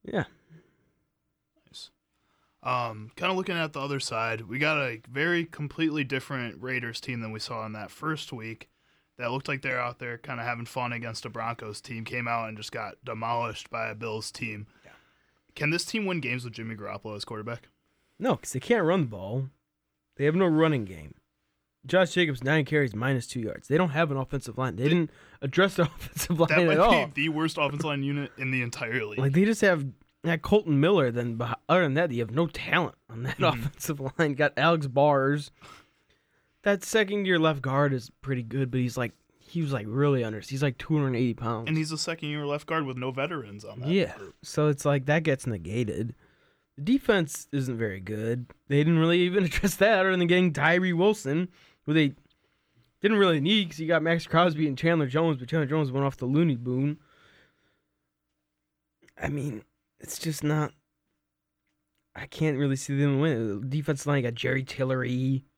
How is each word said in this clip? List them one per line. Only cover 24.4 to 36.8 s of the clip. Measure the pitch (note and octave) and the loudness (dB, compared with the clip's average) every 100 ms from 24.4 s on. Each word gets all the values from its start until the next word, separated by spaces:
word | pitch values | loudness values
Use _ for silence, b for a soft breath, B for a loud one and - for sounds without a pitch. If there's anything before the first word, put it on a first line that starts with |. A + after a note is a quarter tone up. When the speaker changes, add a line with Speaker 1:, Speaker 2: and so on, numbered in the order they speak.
| B2 G#2+ | -8 -4
Speaker 1:
line. | B2+ E2 | -4 0
They | |
Speaker 2:
They | C#3 | 2
Speaker 1:
didn't | F3 D#3 B B B | 4 2 B B B
address | C#3 C3 F#3+ - | -2 2 2 4
the | |
<laughs> | |
offensive | E3+ - - - - E3 | 0 0 -12 -8 -2 2
line | E3 | 4
Speaker 2:
That | D#3 | 6
Speaker 1:
at | F3 | 6
Speaker 2:
might | D3+ | 6
Speaker 1:
all. | G#3 F3 C3 | 6 6 2
Speaker 2:
be | C#3 | -2
the | D#3 | -2
worst | D3+ D#3+ D#3+ | 0 -2 0
offensive | C#3+ C#3+ D#3 | -2 0 -4
line | C#3+ | -2
unit | C#3 C#3+ C#3+ - | -2 -2 -6 -6
in | C3 | -4
the | C3 | -2
entire | A#2+ - A#2 A2+ G#2+ | -2 -6 -4 -4 -4
league. | G#2+ | 0
Speaker 1:
Like, | C3+ | 2
they | C#3+ G3+ | 4 4
just | A3 | 4
have, | G3+ E3+ C#3 - _ _ | 4 4 0 -8 _ _
yeah, | E3 E3 | -2 -2
Colton | - G#3 G#3 C#3+ | 4 4 6 4
Miller. | D#3 G3 C3 | 6 6 4
Then | A#2 A#2+ A2+ | 0 -4 -4
beh-, | A#2+ A2+ - | -4 -6 2
other | E3+ | 4
than | E3 | 4
that, | C#3 F3 | 2 0
you | A#2+ | 0
have | A2+ | -2
no | A#2+ E3+ | 0 -2
talent | - - D3+ E3 - _ | -2 0 0 0 -6 _
on | A#2 | -8
that | B2+ - | -8 2
<laughs> | |
Speaker 2:
Mm-hmm. | F3 B2 C#3 | 2 2 -4
Speaker 1:
offensive | - - D3 C3+ - | -8 -8 -6 -6 0
line. | D#3+ | 0
Got | C3+ D3 - | 4 2 4
Alex | D3+ E3+ C#3 | 4 4 2
Bars. | B2+ D3 C#3+ C3+ D3 C#3+ _ b b b b b b b b b _ | 4 6 6 4 0 -4 _ b b b b b b b b b _
That | G3+ G3+ | 0 0